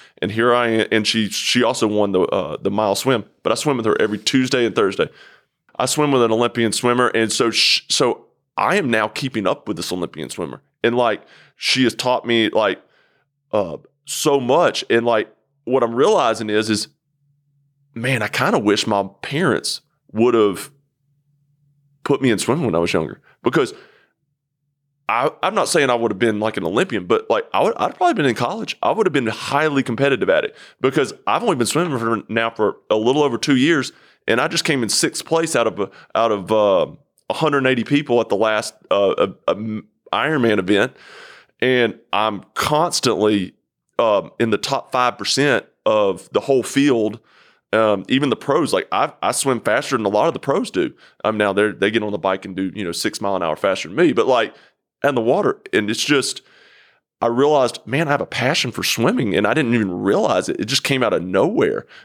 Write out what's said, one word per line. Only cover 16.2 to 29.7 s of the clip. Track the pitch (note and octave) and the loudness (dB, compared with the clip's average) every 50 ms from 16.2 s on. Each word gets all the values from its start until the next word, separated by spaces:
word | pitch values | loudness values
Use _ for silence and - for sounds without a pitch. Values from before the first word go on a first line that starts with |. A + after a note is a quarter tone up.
| C3+ A2+ A2+ G#2+ A2+ G#2+ | 2 2 0 -2 -2 -2
is, | G#2 G#2+ A2 A2 | 0 0 0 0
is, | A2 G2+ - - _ _ _ _ _ _ _ _ _ _ _ _ _ _ _ _ _ _ _ _ - | 0 -2 -4 -6 _ _ _ _ _ _ _ _ _ _ _ _ _ _ _ _ _ _ _ _ -12
man, | A#2 A2+ B2+ C3+ A#2 | -6 -4 -2 -2 -2
I | G#2+ G#2 | -4 -4
kinda | - - C3+ C3+ B2 - | -4 -2 0 0 0 2
wish | G#2 G#2 G#2 G#2 - | 2 2 2 2 0
my | A2+ G#2+ G2+ G2 F#2+ - _ - | 0 0 -2 -2 -4 -8 _ -10
parents | - C3 D3+ F#3 D3 G#2 - - - - - - _ _ _ _ _ | -6 -4 -2 0 0 0 0 -2 -6 -8 -10 -12 _ _ _ _ _
would | - G#2+ A#2 B2 A#2 | -2 0 2 4 4
have | A2+ G#2+ G2+ F#2 - - - _ _ _ _ _ _ _ _ _ _ _ _ _ _ _ _ _ _ _ _ _ _ _ _ _ _ - | 4 4 2 2 -2 -10 -14 _ _ _ _ _ _ _ _ _ _ _ _ _ _ _ _ _ _ _ _ _ _ _ _ _ _ -4
put | - C#3+ - | -2 -2 0
me | C3 B2+ | 2 0
in | G#2+ F#2+ | 0 0
swimming | - - B2+ E3+ D#3 | 0 -2 -2 0 0
when | A2 E2 | 0 0
I | E2+ | 0
was | E2+ F2+ - | 0 0 0
younger, | F2 D#2+ A1+ G1+ - _ _ _ _ | -2 -2 -4 -8 -14 _ _ _ _
because | - B2+ C3 D#3+ C3 A2+ - - - _ _ _ _ _ _ _ _ _ _ _ _ _ _ _ _ _ _ _ _ _ _ _ _ - | -4 0 0 0 0 -2 -4 -10 -20 _ _ _ _ _ _ _ _ _ _ _ _ _ _ _ _ _ _ _ _ _ _ _ _ -4
I, | G#2+ A#2+ C3 C#3 - - | -2 -2 -2 -2 -4 -4
I'm | - F3+ G#3+ | -6 -4 -2
not | G#3 C#3 - | -2 -2 0
saying | - E3 C#3+ B2+ | 2 2 2 2
I | A#2+ | 2
would | A#2 A#2 A2 | 2 0 -2
have | G#2 F#2 | 0 0
been, | A#2 A#2 G#2+ G#2 | 0 0 0 0
like, | G#2+ A2 G#2+ G#2 | -2 -4 -2 -4
an | F2+ | -4
Olympian, | E2 F#2+ A#2+ F#3+ F#3+ A#2+ G2 F2+ | -2 0 -2 -2 -2 -4 -6 -2
but, | F2+ A2+ - - - | 0 0 0 0 0
like, | A2+ G#2 - - - | -2 -2 -2 -2 -2
I | G2 D3 | 0 0
would, | G#3 A3+ - | 0 0 -2
I'd | C4 D4 - | -2 -4 -2
probably | - F#4 F4 D#4 | 0 0 0 2
been | G#3 D3+ | 2 0
in | C3 A2+ | 0 0
college. | - B2 B2+ F#3 A3+ G#3+ - - - - | 0 -2 -4 -4 -6 -8 -10 -8 -4 -2
I | - | 0
would | D3+ G#3+ G#3+ | 0 0 0
have | F#3 C#3+ | 0 0
been | C#3+ B2 A2 | 0 -2 -2
highly | - - - - C3+ C#3+ D#3 D#3 | -4 -6 -6 -4 -2 0 0 0